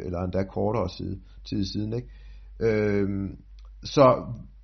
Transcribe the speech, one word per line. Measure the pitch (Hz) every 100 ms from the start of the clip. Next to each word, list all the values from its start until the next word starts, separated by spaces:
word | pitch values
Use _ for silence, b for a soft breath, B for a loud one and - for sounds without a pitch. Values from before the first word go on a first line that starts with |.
| -
eller | 87
endda | 90 92
kortere | 98 98 98 113 92
side, | - 90 98 b b -
tid | 110
siden, | 95 104 107
ikke? | 117 127 b b b b -
Øhm, | 113 107 104 101 98 98 98 - - - - -
så, | - - 131 - 85 120 - -